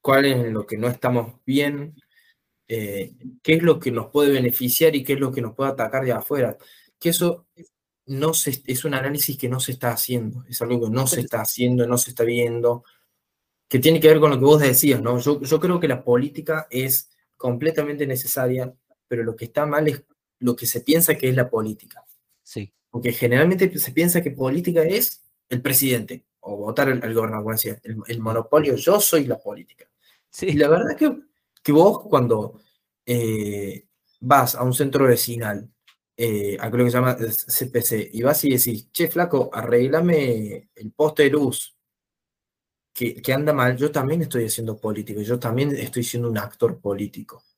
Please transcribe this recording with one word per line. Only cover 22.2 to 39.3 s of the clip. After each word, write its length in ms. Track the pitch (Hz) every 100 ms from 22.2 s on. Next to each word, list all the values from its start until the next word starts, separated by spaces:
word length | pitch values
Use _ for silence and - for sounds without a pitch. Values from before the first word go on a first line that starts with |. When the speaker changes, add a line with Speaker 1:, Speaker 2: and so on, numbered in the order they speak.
| _ _
Speaker 2:
Sí. 320 | _ - 101 _ _
Speaker 1:
Porque 220 | 117 123
generalmente 680 | 113 123 123 160 185 185 156
se 140 | -
piensa 300 | 139 175 175
que 100 | 151
política 500 | 131 131 143 175 165
es 420 | 160 202 247 - _ _ _
el 140 | 123
presidente, 640 | 143 135 139 120 107 - _ _
o 180 | - 101
votar 320 | 101 123 139
al, 120 | 120
al 120 | 113
gobernador, 300 | 113 110 110
como 100 | 107
decía, 260 | 110 107 110
el, 120 | - 110 -
el 100 | 117
Speaker 2:
Sí. 40 |
Speaker 1:
monopolio, 560 | 110 113 110 151 147 123
"yo 240 | - 202
soy 240 | 202 165
la 140 | 135 110
política". 480 | - 104 - _ _ _ _ _ _
Speaker 2:
Sí. 180 | - 185
Speaker 1:
Y 60 |
la 160 | 147 147
verdad 260 | 165 240
que, 160 | 294 302 - - _ _ _
que 100 | -
vos 300 | 147 185 214
cuando, 580 | - 143 123 110 104 - _ _ _ _ -
eh, 800 | 120 117 110 104 104 101 95 _ _ _ _
vas 340 | 123 139 127
a 80 | -
un 120 | 127
centro 320 | 127 139 139 135
vecinal, 640 | 117 - 117 113 101 104 _ _ _ _ -
eh, 400 | 117 107 101 101
a 100 | 110
creo 140 | 120
que 80 | 123
se 40 | 123
llama, 200 | 127 123
eh, 140 | 113
C 340 | - - - 113
P 160 | 120
C, 260 | 117 110 98
y 100 | 110
vas 220 | 120 151
y 60 | 147
decís, 400 | 127 127 107 -
"Che, 160 | - 170
flaco, 420 | 175 175